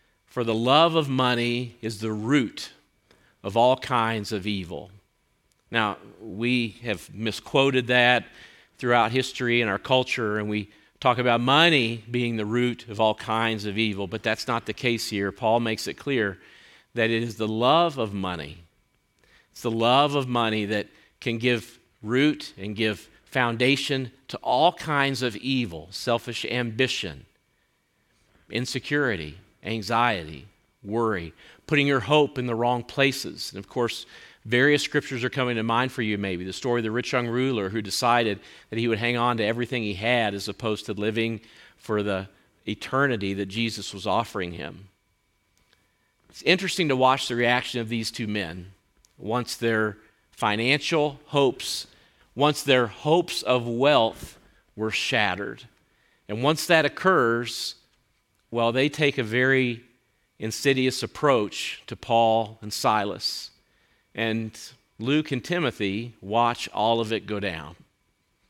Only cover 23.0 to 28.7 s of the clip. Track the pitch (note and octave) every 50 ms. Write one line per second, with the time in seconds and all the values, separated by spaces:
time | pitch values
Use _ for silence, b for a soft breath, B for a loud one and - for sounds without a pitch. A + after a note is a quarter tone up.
23 | - b b b b _ - C3 B2 A#2+ A#2 A2+ B2 C3 C#3 C3+ - - C#3+ C3+
24 | C3 A2+ - _ _ - - - - - B2 B2+ D#3 F3 F3+ - - D#3+ D3+ C#3+
25 | C#3 C#3 C3+ A2+ B2+ B2 G2+ - - C3 C3+ B2+ A#2+ F#2+ E2 D#2+ D#2 F#2 G2 -
26 | - B2+ A#2 A#2 - A#2+ A2+ - - - A2 B2 A#2+ A#2 A2 A2+ C3 B2 - -
27 | - F2+ D2 C2+ - _ _ _ _ _ _ _ _ _ _ _ _ _ _ _
28 | _ _ _ _ _ _ _ _ _ - - A#2 B2+ -